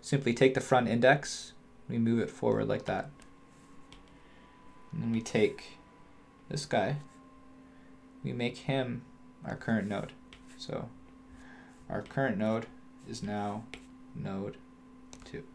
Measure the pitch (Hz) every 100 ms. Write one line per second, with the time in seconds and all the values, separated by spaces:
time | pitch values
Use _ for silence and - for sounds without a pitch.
0 | - 139 117 120 135 131 - 127 117 113
1 | 127 147 - - - - - - - 120
2 | 113 117 - - 120 110 110 107 - 98
3 | - - - - - - - - - -
4 | - - - - - - - - - -
5 | 113 113 110 113 104 - - - - -
6 | - - - - - 151 - 117 101 147
7 | - - - - - - - - - -
8 | - - 135 123 120 - - 135 123 117
9 | - - - - - 123 - 110 98 101
10 | - - - - - - - - 113 -
11 | - - - - - - - - - 104
12 | 104 - 135 101 107 110 127 - - -
13 | - 113 101 104 104 104 110 - - -
14 | - - 101 98 101 - - - - -
15 | - - - - -